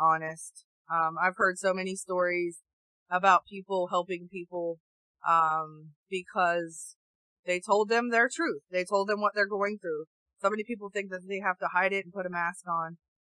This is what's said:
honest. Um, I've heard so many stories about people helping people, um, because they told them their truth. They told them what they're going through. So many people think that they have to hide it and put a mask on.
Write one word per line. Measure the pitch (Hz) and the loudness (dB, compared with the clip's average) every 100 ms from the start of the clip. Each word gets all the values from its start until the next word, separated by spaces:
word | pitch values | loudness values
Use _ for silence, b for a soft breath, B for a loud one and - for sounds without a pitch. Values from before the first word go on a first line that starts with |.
honest. | 160 160 160 165 - - - _ - | 2 2 -2 -8 -14 -18 -20 _ -4
Um, | 165 160 165 | 0 0 2
I've | 185 185 | 0 2
heard | 196 185 | 0 2
so | 196 | 0
many | 185 185 190 | 0 -2 -6
stories | - 180 175 175 175 170 _ _ _ _ _ | -2 0 2 0 -2 -6 _ _ _ _ _
about | 180 196 180 - | 2 6 6 4
people | 196 190 190 180 | -10 -4 -2 0
helping | 185 175 175 180 | 0 -2 -6 -8
people, | 190 175 175 170 165 _ _ _ _ 160 | -12 -8 -6 -6 -6 _ _ _ _ 2
um, | 165 160 156 156 156 156 - _ | 4 4 0 -4 -12 -20 -20 _
because | 190 180 196 175 175 165 165 - - _ _ _ _ 180 | -8 -4 0 2 0 -4 -10 -18 -20 _ _ _ _ -2
they | 180 | -2
told | 214 208 208 | 2 2 4
them | 233 240 | 2 4
their | 233 247 | 4 2
truth. | - 330 214 - | 2 -2 -2 -4
They | 180 180 | -4 0
told | 202 196 | 0 2
them | 208 | 0
what | 208 208 | 0 2
they're | 202 202 | 0 0
going | 202 214 | -2 -2
through. | 175 151 160 _ _ _ | -6 -6 -8 _ _ _
So | 196 | -2
many | 214 | -2
people | 214 220 202 | -4 -8 -6
think | 202 196 | -8 -6
that | 185 185 | -10 -6
they | 196 | -2
have | 196 185 | -2 -2
to | 170 | -2
hide | 175 190 | 2 2
it | 196 175 | 0 -4
and | |
put | 196 180 | -6 -4
a | |
mask | 175 170 190 180 | -2 -4 -4 -4
on. | 165 165 170 _ _ _ | -4 -4 -10 _ _ _